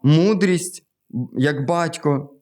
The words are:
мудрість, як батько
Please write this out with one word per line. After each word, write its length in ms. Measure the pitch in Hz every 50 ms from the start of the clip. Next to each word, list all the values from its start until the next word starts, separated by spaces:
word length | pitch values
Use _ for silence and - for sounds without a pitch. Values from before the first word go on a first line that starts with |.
мудрість, 800 | - 143 151 165 175 208 220 185 190 185 180 165 180 - - - _ _ _ _ _ _ - 123 123 - -
як 300 | - 131 147 147 139 135
батько 680 | 127 175 170 170 160 160 - - 151 143 135 143 - - _